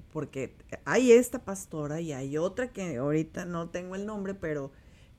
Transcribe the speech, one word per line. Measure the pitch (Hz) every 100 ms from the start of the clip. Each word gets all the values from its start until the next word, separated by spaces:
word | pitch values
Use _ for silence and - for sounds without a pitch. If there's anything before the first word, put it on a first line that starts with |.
| -
porque | 156 139 135 120 - - - 139
hay | 202 254
esta | 233 247 254 -
pastora | 196 - 156 147 156
y | 165
hay | 135 135 151
otra | 185 196 247
que | 190 180 120
ahorita | 143 156 156 - 180
no | 170 170
tengo | 175 180 190
el | 208
nombre, | 208 196
pero | 190 160 147 139 - - - -